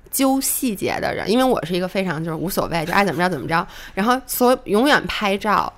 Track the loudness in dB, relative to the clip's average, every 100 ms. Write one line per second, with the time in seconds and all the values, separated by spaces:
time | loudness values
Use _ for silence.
0 | -6 0 2 2 0 -2 -2 -2 -2 -2
1 | -2 -2 2 4 4 2 0 -2 -2 -2
2 | -2 -2 -4 -4 -4 -2 -2 -2 0 2
3 | 2 2 0 -2 -2 -2 -4 -10 -10 -4
4 | 0 0 -2 0 2 2 2 2 4 4
5 | 2 -2 -2 0 0 0 0